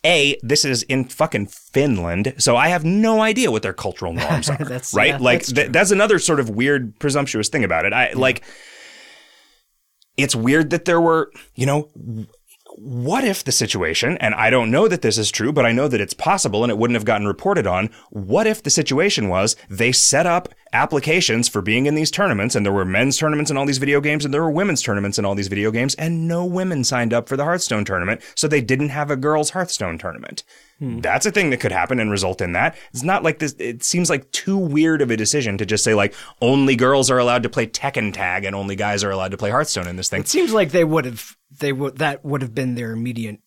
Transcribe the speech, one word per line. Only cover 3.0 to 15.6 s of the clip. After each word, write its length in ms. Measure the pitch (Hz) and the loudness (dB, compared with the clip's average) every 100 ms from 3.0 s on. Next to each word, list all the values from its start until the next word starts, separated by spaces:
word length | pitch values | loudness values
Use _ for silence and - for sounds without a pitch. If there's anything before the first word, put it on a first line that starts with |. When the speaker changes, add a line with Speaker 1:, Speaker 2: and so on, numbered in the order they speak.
| 226 220 | 2 2
Speaker 1:
idea 280 | 220 214 214 | 2 2 0
what 100 | 110 | 0
their 100 | 98 | -2
cultural 400 | - 101 87 90 | -6 -8 -6 -6
norms 380 | 85 147 156 151 | -4 -2 -2 -2
Speaker 2:
<laughs> 0 | |
Speaker 1:
are, 60 | 147 | -4
Speaker 2:
That's, 340 | 147 123 - | -6 -8 -2
Speaker 1:
right? 180 | 104 127 | 2 2
Speaker 2:
yeah, 80 | 139 | 4
Speaker 1:
Like, 200 | 123 127 | 2 2
Speaker 2:
that's 120 | - | 2
Speaker 1:
th-, 120 | 127 143 | 0 2
Speaker 2:
true. 60 | |
Speaker 1:
that's 180 | 156 196 | 2 4
another 260 | 196 214 185 | 4 4 4
sort 220 | - 147 | 4 0
of 100 | 117 | 0
weird, 480 | 104 135 143 117 - | 0 2 2 -2 -4
presumptuous 500 | 147 143 135 110 104 | -2 0 -2 -2 -2
thing 140 | 151 | 0
about 200 | 98 80 92 | 0 2 2
it. 60 | |
I, 160 | 113 123 | 2 0
Speaker 2:
Yeah. 80 | 127 | 2
Speaker 1:
like, 260 | 131 127 - - - - - - - - - _ _ _ _ _ _ _ _ - | 0 0 -8 -20 -20 -20 -20 -20 -20 -20 -20 _ _ _ _ _ _ _ _ -4
it's 180 | 139 113 | -2 0
weird 340 | 117 151 151 | 2 2 2
that 140 | 170 | 0
there 160 | 175 170 | 2 4
were, 300 | 165 160 - - - | 4 2 0 -10 -20
you 120 | - 131 | -2 0
know, 220 | 147 147 - | 0 -2 -14
w-, 300 | 110 110 107 _ _ - - - | -12 -10 -12 _ _ -20 -20 -18
what 460 | 110 120 127 233 | -10 -6 -2 0
if 220 | 254 190 | 0 -2
the 80 | - | -2
situation, 640 | 117 110 98 80 82 120 175 | -2 0 -2 -2 0 -2 0
and 160 | 110 | -2
I 140 | 104 113 | 2 2
don't 220 | 123 113 | 4 4
know 180 | 135 220 | 4 4
that 140 | 180 | 2
this 160 | 110 107 | 0 0
is 120 | 104 | -2
true, 220 | - 113 | -2 0
but 140 | 151 | 2